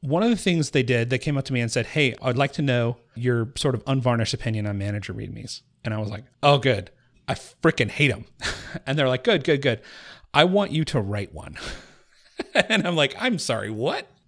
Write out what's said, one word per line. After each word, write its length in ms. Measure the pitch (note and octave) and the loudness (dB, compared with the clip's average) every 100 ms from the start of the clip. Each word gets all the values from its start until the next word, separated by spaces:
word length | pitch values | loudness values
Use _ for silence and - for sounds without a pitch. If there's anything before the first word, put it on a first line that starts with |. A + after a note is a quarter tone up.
one 200 | C3+ D#3+ | -2 2
of 80 | A3+ | 2
the 60 | A3 | 2
things 340 | - E3+ D3+ | 2 0 2
they 140 | D3 | 0
did, 260 | B2 A#2+ A#2 | 2 2 2
they 80 | B2+ | -2
came 200 | - C#3+ | 0 -2
up 80 | - | 0
to 80 | |
me 60 | B2+ | -2
and 120 | A#2 | 0
said, 160 | B2 A2 | -2 -2
"Hey, 280 | D3+ C#3 - | 2 0 0
I'd 160 | B2+ B2 | -2 0
like 160 | C#3 | 0
to 80 | - | 0
know 360 | C#3 B2 A#2 B2 _ - | 0 2 0 -2 _ -4
your 360 | B2 A#2+ A2+ - | 0 0 0 -2
sort 180 | D3 | -2
of 100 | A#2+ - | -2 0
unvarnished 460 | C3+ B2 A#2 A2 | 0 2 2 0
opinion 340 | A#2 A#2+ A2 G#2 | -2 -2 -2 -2
on 100 | G2+ | -2
manager 360 | G2+ G#2 G2+ | -4 -4 -6
readmes." 480 | G2+ G2+ G2 - - - _ | -8 -10 -10 -12 -14 -18 _
And 100 | - | -6
I 40 | A2 | -4
was 120 | G#2 | -4
like, 140 | G#2 - _ | -8 -12 _
"Oh, 160 | C#3+ C#3+ | 4 4
good. 320 | C3 G#2 F#2+ - _ _ - | 4 0 -2 -14 _ _ -8
I 60 | |
frickin' 560 | B2 - - E3 - G#2+ | -8 -8 0 2 4 0
hate 220 | - D3 | 2 2
'em." 140 | A2+ - - | 2 -6 -8
<laughs> 460 | - - - - - | -8 -8 -10 -10 -4
And 120 | C#3+ | 0
they're 120 | C3+ | 2
like, 160 | B2+ - | 2 2
"Good, 180 | G3 | 2
good, 180 | C#3 C#3+ | 2 2
good. 200 | C#3 A2+ - - - - - | 2 0 -4 -20 -20 -20 -2
I 120 | C#3 E3+ | 2 4
want 260 | F#3+ G3+ | 4 0
you 140 | D#3 D#3 | 0 -2
to 160 | C#3 | -2
write 320 | G2 G#2 G2+ | -2 -4 -6
one." 240 | D2+ - - | -10 -14 -14
<laughs> 40 | - - - - _ _ _ - - B3+ - | -12 -14 -16 -20 _ _ _ -14 -2 0 2
And 180 | A3 F3 | 2 2
I'm 80 | E3+ | 2
like, 180 | C#3+ - | 0 0
"I'm 180 | B3+ G3 | -2 -2
sorry, 320 | - A#2 G2+ | -2 -2 -4
what?" 380 | A2 C3+ - - _ | -4 -4 -4 -8 _